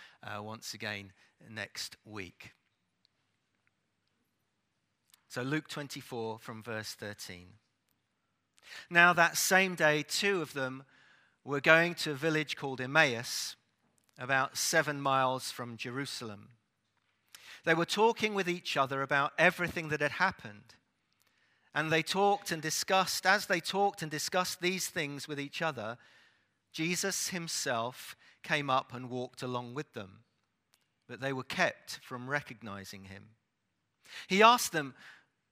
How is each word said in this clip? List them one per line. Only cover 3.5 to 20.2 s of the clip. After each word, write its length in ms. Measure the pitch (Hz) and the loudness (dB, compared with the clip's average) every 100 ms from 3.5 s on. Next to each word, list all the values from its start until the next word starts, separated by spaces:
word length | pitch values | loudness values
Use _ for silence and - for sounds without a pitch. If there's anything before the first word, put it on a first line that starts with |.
| _ _ _ _ _ _ _ _ _ _ _ _ _ _ _ _ _ - | _ _ _ _ _ _ _ _ _ _ _ _ _ _ _ _ _ -12
So 140 | 123 | -6
Luke 260 | 131 151 - | -2 -2 -4
twenty-four 720 | 156 143 143 - 123 113 110 | -10 -10 -12 -10 -8 -6 -8
from 240 | - 110 | -12 -12
verse 320 | 120 110 107 | -8 -8 -8
thirteen. 540 | - 104 104 - 90 90 104 _ _ _ _ _ _ _ _ _ _ - - - | -10 -10 -10 -12 -16 -18 -20 _ _ _ _ _ _ _ _ _ _ -20 -18 2
Now 240 | 175 175 | 8 8
that 240 | 175 165 156 | 8 6 4
same 380 | - 190 190 | 4 6 4
day, 280 | 175 156 151 | 4 4 4
two 380 | 147 - 202 190 | 0 -2 0 0
of 140 | 143 | -2
them 300 | 143 131 131 135 _ _ _ _ _ | -4 -6 -6 -16 _ _ _ _ _
were 160 | 127 139 | -6 2
going 340 | 160 160 170 170 | 8 8 8 0
to 160 | 156 | -6
a 20 | |
village 420 | 139 160 156 147 - | -2 0 0 -2 -6
called 240 | 139 127 | -6 -6
Emmaus, 760 | 127 156 147 117 123 - - - _ _ _ _ _ - | 0 4 4 2 -4 -6 -8 -10 _ _ _ _ _ -10
about 380 | 127 135 135 - | 0 2 2 -2
seven 420 | - 165 147 143 | 0 2 2 0
miles 520 | 139 135 131 127 - | 2 4 2 0 -6
from 260 | - 120 113 | -10 -10 -10
Jerusalem. 760 | 127 127 139 - 113 101 113 120 _ _ _ _ _ _ _ - - - | -8 -8 -8 -8 -10 -14 -18 _ _ _ _ _ _ _ _ -20 -20 -6
They 80 | 170 | 2
were 140 | 165 165 | 2 2
talking 480 | 208 226 220 214 | 4 4 4 0
with 120 | 196 180 | 0 -2
each 300 | 175 - 147 | -4 -2 0
other 240 | 135 135 | 0 0
about 320 | 139 143 147 - | 0 0 0 4
everything 500 | 175 175 175 180 156 | 4 4 -4 -4 -4
that 140 | 151 | -2
had 80 | 147 | -2
happened. 640 | - | 0